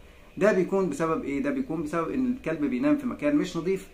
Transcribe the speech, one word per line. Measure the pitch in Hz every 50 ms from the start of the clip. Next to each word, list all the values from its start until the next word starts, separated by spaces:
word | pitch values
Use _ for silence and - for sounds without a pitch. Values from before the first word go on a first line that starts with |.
| - - - - - - -
ده | 139 180 214
بيكون | 214 185 175 175 196 196 190 165
بسبب | 143 139 165 160 160 135 -
ايه؟ | 135 143 143
ده | 135 143
بيكون | 127 131 135 - 160 170
بسبب | 151 147 170 165 160 -
ان | - 127 131 123
الكلب | 123 - - 160 160 151 147
بينام | 127 123 123 135 147 147
في | 139 127
مكان | 120 107 - 147 147 143
مش | 147 180 180 -
نظيف، | 170 160 185 190 190 - -